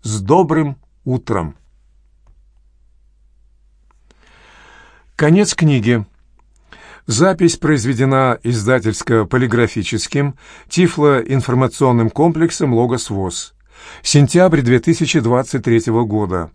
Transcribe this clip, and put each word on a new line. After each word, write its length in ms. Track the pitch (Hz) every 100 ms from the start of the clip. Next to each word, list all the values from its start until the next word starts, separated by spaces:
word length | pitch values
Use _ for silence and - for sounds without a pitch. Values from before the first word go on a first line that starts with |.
С 180 | 113 107
добрым 540 | 95 165 170 160 147 135 _ _ -
утром! 500 | 127 - 101 80 - _ _ _ _ _ _ _ _ _ _ _ _ _ _ _ _ _ _ _ _ _ _ _ _ _ _ _ _ - - - - - _ _ -
Конец 400 | 151 175 208 -
книги. 500 | 156 135 110 120 101 _ _ _ _ _ _ - - - -
Запись 480 | 113 180 185 175 -
произведена 840 | 160 151 113 120 135 135 131 117
издательско-полиграфическим 1900 | 117 120 101 127 113 110 - 113 101 127 123 120 117 - 92 - - 139 143 139 - - -
тифлоинформационным 1400 | - 180 160 147 135 113 131 123 123 131 - 135 120 113
комплексом 640 | - 165 160 165 - 151
«Логос 360 | 117 120 123 -
ВОС». 440 | 101 95 - - _ _ _ - -
Сентябрь 600 | - 147 143 170 185 156
две 180 | 123 123
тысячи 400 | 117 165 160 165
двадцать 440 | 117 123 131 135
третьего 400 | 123 113 113 113
года. 480 | 113 104 101 90 78